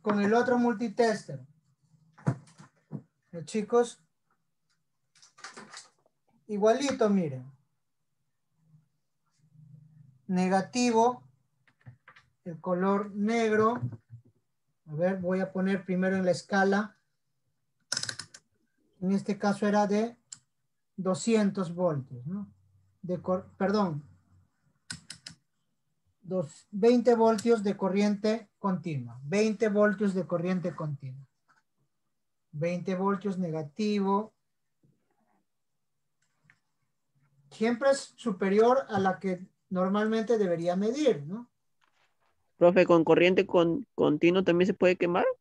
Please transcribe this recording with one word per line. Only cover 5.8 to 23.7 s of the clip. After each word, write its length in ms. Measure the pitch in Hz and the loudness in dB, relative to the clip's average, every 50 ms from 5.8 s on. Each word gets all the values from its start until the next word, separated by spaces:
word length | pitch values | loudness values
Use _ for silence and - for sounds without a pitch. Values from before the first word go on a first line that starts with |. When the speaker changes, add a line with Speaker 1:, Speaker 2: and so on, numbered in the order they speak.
| - _ _ _ _ _ _ _ _ _ _ _ _ | -20 _ _ _ _ _ _ _ _ _ _ _ _
Speaker 1:
igualito, 640 | - 214 202 202 220 233 262 285 269 - - 226 208 | -8 -4 2 4 4 4 4 0 -2 0 2 2 2
miren. 420 | 202 190 175 147 131 127 127 - - _ _ _ _ _ _ _ _ _ _ _ _ _ _ _ _ _ _ _ _ _ _ _ 156 _ _ _ _ _ _ _ _ _ _ _ _ _ _ _ _ - - - - - - - _ - - _ _ _ _ | 4 2 0 -2 -6 -10 -14 -16 -20 _ _ _ _ _ _ _ _ _ _ _ _ _ _ _ _ _ _ _ _ _ _ _ _ _ _ _ _ _ _ _ _ _ _ _ _ _ _ _ _ -20 -20 -20 -20 -20 -20 -20 _ -20 -20 _ _ _ _
Negativo, 960 | - 185 180 185 185 190 190 190 - - 247 247 247 226 226 226 247 247 - - - _ _ _ _ _ _ _ _ _ _ _ - - _ _ - _ - _ _ _ _ _ | -4 -2 0 2 2 2 0 0 -2 -2 0 0 2 4 4 2 2 0 -2 -14 -20 _ _ _ _ _ _ _ _ _ _ _ -20 -20 _ _ -20 _ -20 _ _ _ _ _
el 160 | 180 160 147 | -14 -14 -10
color 500 | - 185 180 175 190 196 202 202 208 208 196 | -6 -4 -2 0 0 0 0 0 -2 -6 -6
negro. 680 | 208 202 214 233 233 226 220 214 214 220 220 247 240 - - - - _ _ - - _ - _ _ _ _ _ _ _ _ _ _ _ | -4 -2 0 0 0 0 2 2 2 2 2 0 -2 -6 -8 -8 -12 _ _ -20 -20 _ -20 _ _ _ _ _ _ _ _ _ _ _
A 80 | 156 151 | -12 -6
ver, 220 | 151 175 185 196 185 | -2 -2 -2 -2 -2
voy 200 | 175 180 185 185 | -4 -4 -2 -2
a 120 | 190 185 | -4 -4
poner 340 | - 190 185 190 196 190 - | -4 -2 -2 -2 -2 -2 -4
primero 300 | - 185 180 185 190 190 | -4 -2 0 0 0 0
en 100 | 190 185 | 0 0
la 60 | 180 | 0
escala. 680 | 175 - - _ 208 196 190 196 202 202 214 - _ _ _ _ _ _ _ _ _ _ _ _ _ _ _ _ _ _ _ _ - - - - - - - _ - - _ _ _ _ _ _ _ _ _ _ _ _ | -2 -2 -4 _ 0 2 2 2 2 0 -2 -6 _ _ _ _ _ _ _ _ _ _ _ _ _ _ _ _ _ _ _ _ -10 -8 -8 -10 -12 -14 -18 _ -20 -20 _ _ _ _ _ _ _ _ _ _ _ _
En 120 | 185 185 196 | -2 -2 -2
este 260 | 196 196 - 202 - | -2 -2 -4 -6 -2
caso 260 | - 202 196 - 214 | -2 -4 -2 0 -2
era 220 | 208 202 208 208 | 0 2 2 2
de 280 | 196 202 208 220 240 240 _ _ _ - _ _ _ _ _ _ _ _ _ _ _ _ | 2 0 -2 -2 -4 -8 _ _ _ -20 _ _ _ _ _ _ _ _ _ _ _ _
doscientos 800 | - 175 185 185 185 - 226 226 214 208 196 - 196 185 165 170 | -6 -4 -4 -2 -2 0 0 2 2 2 0 0 -4 -6 -6 -4
voltios, 540 | 175 180 175 151 139 131 - 127 123 123 | -2 -2 0 0 -2 -6 -10 -16 -14 -12
¿no? 240 | 151 190 208 196 - - _ _ _ _ _ _ _ _ _ | -10 -10 -10 -10 -14 -16 _ _ _ _ _ _ _ _ _
De 180 | - 170 180 170 | -8 -8 -8 -6
cor-, 300 | - 180 185 185 190 - - | -4 -4 -4 -4 -4 -12 -6
perdón. 460 | _ 196 196 | _ -2 0